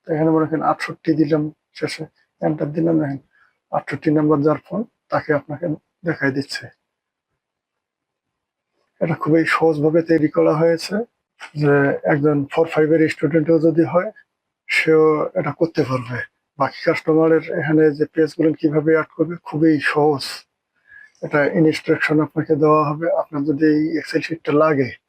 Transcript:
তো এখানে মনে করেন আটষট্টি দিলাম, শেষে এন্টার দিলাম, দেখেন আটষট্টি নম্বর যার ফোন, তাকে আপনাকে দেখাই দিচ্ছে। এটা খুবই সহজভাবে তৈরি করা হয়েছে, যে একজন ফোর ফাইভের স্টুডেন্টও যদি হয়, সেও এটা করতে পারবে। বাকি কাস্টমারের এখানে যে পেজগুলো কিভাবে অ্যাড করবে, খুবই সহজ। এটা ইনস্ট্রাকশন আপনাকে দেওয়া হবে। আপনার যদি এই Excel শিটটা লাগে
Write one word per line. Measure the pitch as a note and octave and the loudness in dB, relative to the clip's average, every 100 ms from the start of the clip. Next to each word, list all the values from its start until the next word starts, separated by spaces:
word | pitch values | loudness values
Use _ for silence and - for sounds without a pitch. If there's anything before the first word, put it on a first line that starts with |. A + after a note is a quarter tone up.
তো | - | -4
এখানে | D#3 D#3+ | 0 2
মনে | D#3+ D3+ | 2 0
করেন | D#3 D3 | -2 -2
আটষট্টি | D#3 - D#3+ - D3+ | -4 -8 -6 -2 0
দিলাম, | D3 D3+ D3+ _ _ - | 2 0 -2 _ _ -10
শেষে | D3+ - D#3 _ _ _ F3 | -10 -8 -14 _ _ _ -4
এন্টার | D#3 D3+ | -4 -6
দিলাম, | D#3+ E3 D#3+ | -2 0 0
দেখেন | C#3+ C3+ _ _ _ _ _ D3+ | -2 -8 _ _ _ _ _ -8
আটষট্টি | - D3 D#3+ D#3 | -6 -4 0 0
নম্বর | D3+ C#3+ | 2 2
যার | D3+ D3 _ | 0 -2 _
ফোন, | F3+ A#3 _ _ | -10 -10 _ _
তাকে | C#3+ - D3 | -6 -2 -4
আপনাকে | - C#3+ E3+ D#3 _ _ E3+ | -4 -8 -8 -8 _ _ -8
দেখাই | D3+ C#3 C3+ | -4 -4 -4
দিচ্ছে। | C3+ - A#2+ _ _ _ _ _ _ _ _ _ _ _ _ _ _ _ _ _ _ _ _ _ _ _ | -8 -12 -14 _ _ _ _ _ _ _ _ _ _ _ _ _ _ _ _ _ _ _ _ _ _ _
এটা | - D#3+ | -6 -4
খুবই | D3+ E3 D#3+ | 0 0 2
সহজভাবে | - D#3+ D3+ D3+ E3 E3 | 2 2 2 2 0 2
তৈরি | D#3+ D3+ - | 0 2 2
করা | E3 D#3 | 0 2
হয়েছে, | E3 E3 - G3+ A#3+ _ _ _ - D3 | 2 0 -4 -6 -6 _ _ _ -14 -2
যে | D3 C#3+ C#3 C3+ - | 2 4 2 0 -2
একজন | D3+ D3 D3 C#3 | 0 2 0 -2
ফোর | - E3 | -2 0
ফাইভের | D#3 D#3 D#3+ D#3 | 0 2 2 2
স্টুডেন্টও | - D3+ D#3+ D3+ E3 D#3+ | 0 0 0 2 2 4
যদি | D#3+ E3 | 2 2
হয়, | F3 G#3+ - _ _ _ _ - | 0 -2 -10 _ _ _ _ -4
সেও | - - D#3 D#3 D3+ - - | -2 2 4 4 2 -2 -4
এটা | D3 - | -6 -4
করতে | E3 - B2 | -2 -2 -2
পারবে। | B2+ A#2+ A#2+ - _ _ - | -4 -6 -10 -10 _ _ -6
বাকি | C3+ - - | -6 -2 -2
কাস্টমারের | D#3 - D#3 D#3+ D#3+ D#3+ F3 | -2 0 2 4 2 0 -6
এখানে | D3 D#3 D#3 C#3+ | 0 4 4 2
যে | D3 | -4
পেজগুলো | E3 D#3 - D#3+ D3 | 0 -2 2 0 2
কিভাবে | D#3 D3+ D3+ | 0 0 2
অ্যাড | D#3+ D3+ - | 0 -2 -4
করবে, | D#3+ E3+ - | -4 -4 -8
খুবই | D3+ D#3+ D3+ - | 0 2 2 0
সহজ। | D3+ D3+ C#3 - - _ _ _ _ _ - - _ | 0 0 0 -6 -14 _ _ _ _ _ -20 -20 _
এটা | D3+ D3+ C#3+ F#3 | -4 0 0 2
ইনস্ট্রাকশন | D#3 D3+ - D3+ - D3+ | 2 0 -2 -2 0 0
আপনাকে | D3 - D3 D3+ | 0 -4 -2 2
দেওয়া | D3+ D#3 D3+ | 4 4 2
হবে। | D3+ E3 D#3 | -2 -2 -2
আপনার | - D3+ D3 | -4 -4 -4
যদি | C#3+ D#3 | 0 2
এই | D3+ D#3 D#3+ | 2 0 -4
Excel | - D#3+ - | -4 -6 -6
শিটটা | D#3+ - D3 | -8 0 2
লাগে | D#3 C#3 B2+ - | 2 2 -2 -6